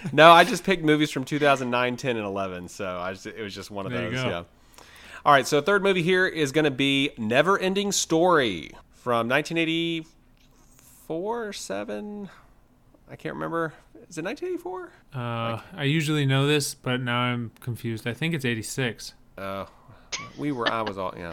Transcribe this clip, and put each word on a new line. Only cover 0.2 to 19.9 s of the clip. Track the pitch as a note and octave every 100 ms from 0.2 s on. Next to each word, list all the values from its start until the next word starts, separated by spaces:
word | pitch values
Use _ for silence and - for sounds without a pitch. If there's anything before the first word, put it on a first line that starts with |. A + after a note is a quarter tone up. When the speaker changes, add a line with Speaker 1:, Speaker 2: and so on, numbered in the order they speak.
| D#3+
Speaker 1:
I | E3+
just | F3+ F#3+
picked | - F#3
movies | D#3 D3+ D3
from | -
two | B2+ D3
thousand | D3 C3+ B2+
nine, | B2 B2 B2
ten, | C3+ A2+
and | G#2
eleven, | G2 F#2+ F2+ F2+
so | - G2 F2+
I | F2+
just, | G2 G#2+
it | F#2
was | G#2
just | F#2+ F#2
one | G2+ F#2+
of |
Speaker 2:
There | A#2+ A2+
you | B2+
Speaker 1:
those, |
Speaker 2:
go. | B2+
Speaker 1:
yeah. | F2 E2+ _ - - - - - -
All | -
right, | C#3 B2
so | D3
third | G3 G3+
movie | F#3+ F#3
here | E3 F#3 F#3
is | D#3+ C#3+
gonna | D3 D#3
be | B2+ C#3 C#3 C#3+ -
Never | G#2+ B2 D#3+ G3
Ending | F#3 F#3+ G3+
Story | - - D#3+ F3+ E3 A#2+ E2+ C2 - -
from | - B2+ A#2+ A#2
nineteen | C#3 D3 E3
eighty-four | D#3+ E3 E3+ E3 D#3+ - _ _ - - - - - - - D#3+ G3+ A#3+ G#3+
or |
seven? | G3 - G3 G#3 G#3 G#3 G#3 G3 - - - _ _ _ - -
I | B2+
can't | D#3
remember. | C#3 D#3+ E3 D#3+ - - - -
Is | -
it |
nineteen | F3 C#4+ F4+
eighty-four? | E4+ F4+ F#4 F4 - _
Speaker 2:
Uh, | C3 A#2+ A#2 A#2 A2+ -
I | F3
usually | C#3 D#3+ D3+ D3+ C3+
know | C3+ C#3+
this, | D3+ C#3
but | - C3 B2+
now | B2+ A#2+
I'm | B2 A#2+ A#2 -
confused. | - A#2 A#2 A2+ A#2+
I |
think | A#2 D#3+
it's | E3
eighty-six. | B2+ A2+ G#2 - B2 G#2 - - - -
Speaker 1:
Uh, | G2 G2 F#2 - -